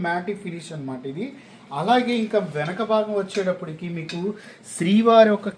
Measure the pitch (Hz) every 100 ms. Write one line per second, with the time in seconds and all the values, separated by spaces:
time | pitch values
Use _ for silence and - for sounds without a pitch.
0 | 175 175 180 196 180 170 156 151 131 127
1 | 135 151 269 - - - - 143 190 247
2 | 233 240 214 214 170 147 151 190 214 214
3 | 214 202 190 208 185 180 165 156 175 170
4 | 156 170 196 202 - - - - 175 208
5 | 226 226 220 208 208